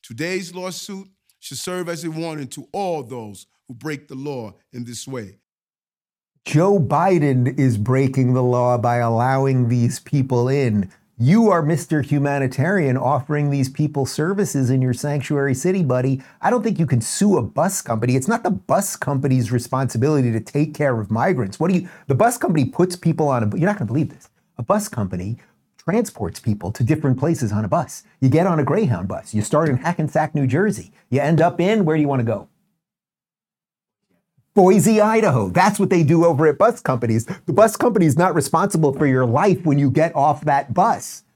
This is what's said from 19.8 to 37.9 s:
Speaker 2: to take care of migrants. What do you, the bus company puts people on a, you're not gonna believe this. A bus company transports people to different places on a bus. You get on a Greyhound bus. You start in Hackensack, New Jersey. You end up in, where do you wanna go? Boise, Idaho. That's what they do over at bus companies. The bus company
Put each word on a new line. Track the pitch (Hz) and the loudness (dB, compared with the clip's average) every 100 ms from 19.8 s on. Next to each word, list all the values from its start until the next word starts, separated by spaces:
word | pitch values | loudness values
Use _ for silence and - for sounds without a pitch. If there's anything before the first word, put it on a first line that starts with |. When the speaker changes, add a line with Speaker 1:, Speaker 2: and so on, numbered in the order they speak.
| 135 110 139 151 120 | -2 0 2 2 0
Speaker 2:
to | 110 | -2
take | - 147 151 | -4 -2 -2
care | 151 147 117 | 0 -2 0
of | 104 | -2
migrants. | 107 165 156 98 - | -2 0 0 -4 -2
What | 165 | 0
do | 180 | 0
you, | 180 - - | -4 -18 -2
the | |
bus | 131 233 247 | 2 2 2
company | 349 156 127 | 0 0 0
puts | - 185 180 | 0 0 0
people | 170 160 147 | -2 0 0
on | 123 | 0
a, | 107 - | -2 0
you're | 180 | -2
not | 208 | -2
gonna | 107 | -2
believe | 131 147 | -2 -4
this. | - _ _ _ - | -8 _ _ _ -14
A | |
bus | 120 208 208 | -2 -2 -2
company | - 95 90 95 120 _ _ _ _ | -6 -6 -4 -8 -10 _ _ _ _
transports | - 214 226 - 87 - | -2 -2 -2 -6 -8 -6
people | - 104 87 | -6 -4 -6
to | - | -4
different | 113 156 143 131 | -2 0 0 0
places | 151 165 110 | -2 -2 -2
on | 104 | -4
a | 104 | -2
bus. | 170 143 - _ _ | -2 -4 -12 _ _
You | 131 | 2
get | 156 185 | 4 2
on | 160 | 0
a | |
Greyhound | 139 180 185 90 92 | 0 0 0 -2 -4
bus. | - - | -10 -6
You | 107 | -6
start | - 151 160 | 0 2 2
in | 127 | 0
Hackensack, | 165 175 156 156 151 | -2 -2 -2 -2 -2
New | 147 131 | -2 0
Jersey. | 143 214 110 - _ _ | 2 0 -2 -12 _ _
You | 131 | 0
end | 143 160 | 2 4
up | 170 170 | 2 2
in, | 180 220 160 | 2 2 2
where | 156 | 2
do | |
you | 143 | 2
wanna | 135 | 0
go? | 113 101 - _ _ _ _ _ _ _ _ _ _ _ _ _ _ _ _ _ _ _ _ | -2 -4 -8 _ _ _ _ _ _ _ _ _ _ _ _ _ _ _ _ _ _ _ _
Boise, | - 185 208 170 214 | 6 6 6 4 4
Idaho. | 214 220 208 123 95 | 4 4 4 2 2
That's | 90 196 208 | 2 2 2
what | 196 | 2
they | 180 | 4
do | 147 165 | 4 4
over | 170 143 160 | 4 4 2
at | 147 | 4
bus | 214 226 | 2 2
companies. | - 127 117 110 - | -6 -4 0 -2 -2
The | 190 - | -10 -2
bus | 156 220 - | 4 4 4
company | 247 | 0